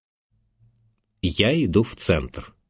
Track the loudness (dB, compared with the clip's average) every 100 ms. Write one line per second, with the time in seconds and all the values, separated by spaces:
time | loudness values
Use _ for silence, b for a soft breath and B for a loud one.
0 | _ _ _ _ _ _ _ _ _ _
1 | _ _ -2 2 2 2 2 2 0 -2
2 | 0 0 -2 -10 -16 _